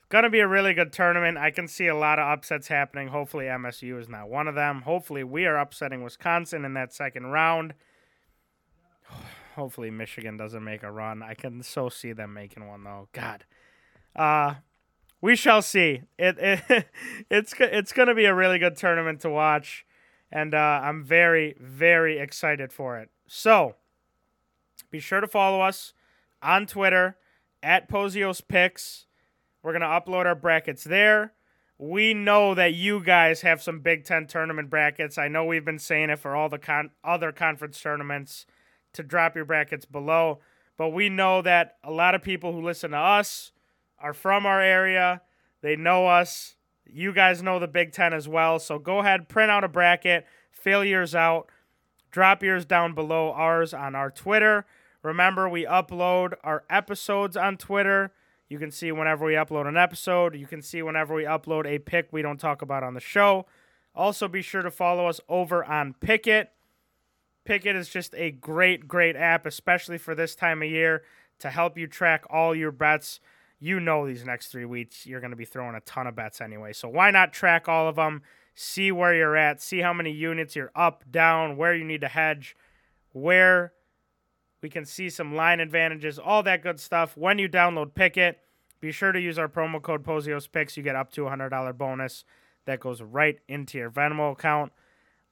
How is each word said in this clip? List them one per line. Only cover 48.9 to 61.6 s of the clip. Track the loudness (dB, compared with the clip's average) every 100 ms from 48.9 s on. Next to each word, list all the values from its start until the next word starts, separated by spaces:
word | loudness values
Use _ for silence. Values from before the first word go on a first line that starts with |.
| 0
ahead, | 2 2 0
print | 2 4
out | 4
a | 2
bracket, | 4 4 4 2 0 -2 _ _
fill | -6 0 2 2
yours | 0 0 2
out, | 2 2 -4 _ _ _ _ _ _
drop | 4 6 6
yours | 2 -2 2
down | 2 2
below | -2 -2 0 0
ours | 0 2 2 0
on | -4 -6 -4
our | -6
Twitter. | -6 0 4 6 4 0 _ _ _ -4
Remember, | 2 2 4 -2
we | -2 0
upload | 0 0 -2 0 2 0 -4
our | -4 -4 0
episodes | -2 -2 -6 -2 -2 -2 -2
on | -2 -2
Twitter. | -4 0 2 2 -2 _ _ _ -16
You | -12
can | -12
see | -10 -8
whenever | -2 -2 0
we | 0
upload | 0 -2 -4 -2
an | 2
episode. | 2 0 -2 0 0 -2
You | -14
can | -16
see | -12 -10
whenever | -4 -4 -2
we | -4 -2
upload | -4 -4 -4